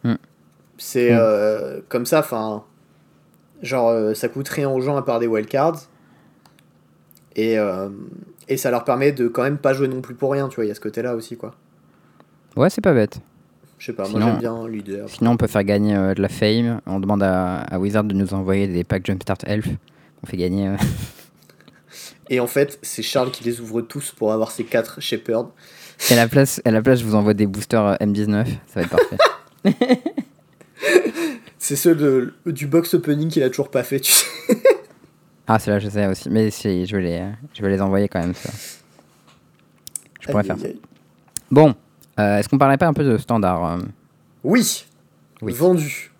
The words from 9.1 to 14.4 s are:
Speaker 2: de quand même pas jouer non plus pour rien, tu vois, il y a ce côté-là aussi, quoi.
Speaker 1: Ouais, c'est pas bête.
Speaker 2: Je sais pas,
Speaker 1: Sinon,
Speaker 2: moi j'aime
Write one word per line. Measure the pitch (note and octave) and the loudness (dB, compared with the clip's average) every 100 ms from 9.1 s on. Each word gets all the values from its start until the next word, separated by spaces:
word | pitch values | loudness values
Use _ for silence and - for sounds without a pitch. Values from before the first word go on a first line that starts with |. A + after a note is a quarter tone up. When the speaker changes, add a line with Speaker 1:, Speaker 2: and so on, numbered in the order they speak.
Speaker 2:
de | C#3 A#2+ | 2 -2
quand | A#2 | 0
même | C3 D3 | -2 0
pas | C3+ | 0
jouer | C3+ C3+ | 0 -2
non | C3 | -4
plus | B2+ | -10
pour | A#2+ C#3 | -6 -2
rien, | C#3 C3+ | -2 -4
tu | |
vois, | B2+ | -4
il | G#2+ | -6
y | |
a | G#2 | -6
ce | |
côté-là | A2 A#2 A#2+ A#2 | -8 -6 -6 -6
aussi, | A2+ A#2 | -10 -14
quoi. | A2 - _ _ _ _ _ _ _ _ _ | -14 -16 _ _ _ _ _ _ _ _ _
Speaker 1:
Ouais, | - D#3+ | 0 2
c'est | - | 2
pas | G3+ | 2
bête. | C3+ G#2 - _ _ _ _ _ _ | 4 2 -4 _ _ _ _ _ _
Speaker 2:
Je | - | -14
sais | |
pas, | A2 | -10
Speaker 1:
Sinon, | G2 G#2+ | -4 0
Speaker 2:
moi | A2+ | 0
j'aime | A2 | 0